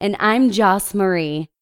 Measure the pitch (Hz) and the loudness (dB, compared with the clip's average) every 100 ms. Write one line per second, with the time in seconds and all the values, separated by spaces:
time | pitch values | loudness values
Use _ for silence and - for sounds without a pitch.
0 | 202 202 208 226 262 196 208 196 - 202 | -6 -2 0 2 2 2 2 2 -2 -2
1 | 190 175 156 151 160 _ | 0 0 -2 -6 -8 _